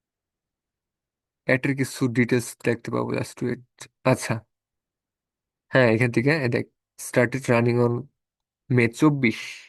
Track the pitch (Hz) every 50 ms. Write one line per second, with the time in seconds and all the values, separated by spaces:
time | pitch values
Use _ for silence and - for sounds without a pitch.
0 | _ _ _ _ _ _ _ _ _ _ _ _ _ _ _ _ _ _ _ _
1 | _ _ _ _ _ _ _ _ _ - 127 131 - 139 135 139 131 - - -
2 | 139 123 117 - 120 117 131 120 113 - - - - 127 117 113 - - 120 120
3 | 120 117 123 120 127 - - - - 123 120 123 - _ _ _ - - _ _
4 | - 135 127 202 - - 120 110 - _ _ _ _ _ _ _ _ _ _ _
5 | _ _ _ _ _ _ _ _ _ _ _ _ _ _ - 135 127 117 110 110
6 | 127 120 117 120 113 139 160 160 135 120 120 117 - - _ _ _ _ _ -
7 | - - - 127 120 117 - 131 127 - 123 117 120 120 120 120 120 120 120 123
8 | 139 - _ _ _ _ _ _ _ _ _ _ _ - 131 123 117 117 117 -
9 | 156 156 147 139 131 110 - - - - - - -